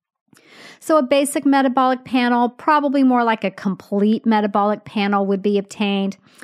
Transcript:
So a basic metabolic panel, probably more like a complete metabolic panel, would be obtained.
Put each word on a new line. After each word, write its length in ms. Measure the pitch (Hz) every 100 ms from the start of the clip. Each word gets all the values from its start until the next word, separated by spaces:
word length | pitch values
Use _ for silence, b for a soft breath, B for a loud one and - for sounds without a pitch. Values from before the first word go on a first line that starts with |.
| _ _ _ B B B B B
So 160 | - 311
a 60 |
basic 420 | 254 277 277 320
metabolic 600 | 285 269 269 262 254 254
panel, 440 | 233 254 240 240 240
probably 520 | - - 302 285 277
more 220 | 254 247
like 180 | 233 220
a 80 | 190
complete 720 | - 202 180 - 202 208 220
metabolic 600 | 226 214 208 202 202 208
panel, 420 | - 220 202 202 196
would 160 | 196
be 160 | 208 202
obtained. 580 | 196 - 202 196 196 - B B